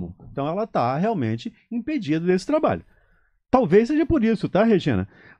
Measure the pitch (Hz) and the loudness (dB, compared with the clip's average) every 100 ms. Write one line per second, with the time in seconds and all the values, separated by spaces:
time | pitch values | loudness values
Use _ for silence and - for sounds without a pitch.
0 | 87 - - - 143 180 220 175 120 139 | -10 -12 -16 -8 -6 -6 -4 -2 -2 0
1 | 214 208 113 113 226 - - 233 226 302 | -2 -2 -2 -4 -8 -16 -10 -10 -6 -6
2 | 165 165 175 185 - 302 311 90 - _ | -2 -2 0 -2 0 -2 0 -2 -8 _
3 | _ _ _ _ - 262 202 196 233 302 | _ _ _ _ 0 2 6 4 4 0
4 | 339 330 220 226 - 180 226 196 156 98 | 2 2 2 0 0 2 4 2 2 -2
5 | 98 - - - | -2 -8 -20 -6